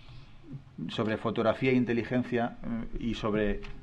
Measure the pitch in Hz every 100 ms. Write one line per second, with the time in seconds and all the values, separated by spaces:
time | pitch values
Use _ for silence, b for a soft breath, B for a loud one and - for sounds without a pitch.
0 | B B B B - - - - 82 -
1 | 110 107 113 107 110 107 131 127 113 117
2 | 104 123 120 120 117 - 117 113 - -
3 | 120 104 110 107 104 - - -